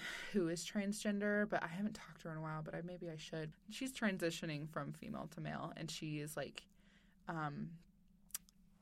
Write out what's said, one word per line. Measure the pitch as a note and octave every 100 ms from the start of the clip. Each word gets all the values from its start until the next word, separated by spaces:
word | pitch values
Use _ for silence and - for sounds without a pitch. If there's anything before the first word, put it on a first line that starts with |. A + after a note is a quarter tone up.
| - - -
who | G#3 E3
is | E3+ -
transgender, | G#3 G3 G3+ G#3+ G3+ G#3 G#3 G#3
but | F3
I | -
haven't | E3+ G#3+
talked | A3 - D#3
to | E3+
her |
in | D#3
a |
while, | D#3 D#3
but | D#3
I, | E3
maybe | F3 F3+ E3+
I | D#3
should. | - D#3+ D#3 - -
She's | G#3+ C4
transitioning | - G#3+ F#3 E3+ E3 E3 D3 D#3
from | D#3 D3
female | D3+ - - D#3+ -
to |
male, | D3+ C#3+ D#3 -
and | D#3+
she | - D#3 D3+
is, | D3 D3+
like, | C3+ - - - - - - - -
um, | E3 D3+ C#3+ D#3+ E3 - - - - - - - - - -